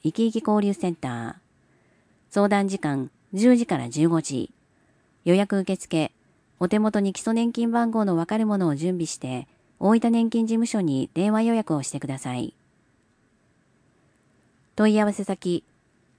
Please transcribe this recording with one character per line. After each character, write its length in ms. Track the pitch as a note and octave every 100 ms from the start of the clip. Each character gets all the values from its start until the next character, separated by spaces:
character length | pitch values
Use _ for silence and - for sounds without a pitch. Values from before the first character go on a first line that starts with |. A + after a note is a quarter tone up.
ー、 0 |
生 100 | D#3
き 180 | F#3+ A3+
生 100 | A3
き 40 | G#3+
交 160 | G#3+ G3+
流 60 |
セ 180 | G3 F#3
ン 40 |
タ 140 | E3 C3
ー。 260 | A#2+ A#2 - _ _ _ _ _ _ _ _ _
相 180 | G3+ G3+
談 200 | G3+ G3
時 100 | F#3+
間、 320 | D3+ C3+ C3 _ _
十 240 | F#3+ A#3+ B3
時 100 | A#3
か 100 | D3
ら 140 | B2
十 180 | C#3 E3
五 120 | E3
時。 300 | - C3+ - _ _ _ _ _ _ _
予 100 | F3
約 240 | F3+ G3+ G3
受 180 | F#3 F#3
付、 360 | - E3 D3 - _ _ _ _
お 80 | F3+
手 100 | G#3+
元 220 | G#3+ G#3
に 120 | G3
基 60 | F#3+
礎 160 | -
年 180 | A3+ A#3
金 200 | A#3 A#3
番 180 | A#3 A#3
号 140 | A3
の 120 | G3+ E3+
わ 80 | E3+
か 120 | A3
る 80 | A3
も 100 | G3+
の 120 | F3
を 60 |
準 180 | C#3 E3+
備 140 | F3+ D#3+
し 120 | -
て、 300 | B2+ B2+ C3 _ _ _
大 180 | F#3+ A3+
分 140 | A#3
年 180 | A#3 A3+
金 160 | A#3 A3
事 80 |
務 120 | A3+ A#3
所 140 | G#3+
に 300 | E3+ C3 -
電 200 | - G3+
話 100 | G#3+
予 120 | A3+
約 200 | A3+ G#3
を 80 | D3+
し 80 | C3
て 80 | C#3
く 80 | C3+
だ 120 | C3+
さ 180 | C3 B2
い。 180 | A2+ - _ _ _ _ _ _ _ _ _ _ _ _ _ _ _ _ _ _ _ _ _ -
問 180 | G#3+
い 60 | G#3+
合 60 | G#3
わ 60 |
せ 120 | G3+
先、 400 | G3 F#3+ F#3 F3 - _ _ _ _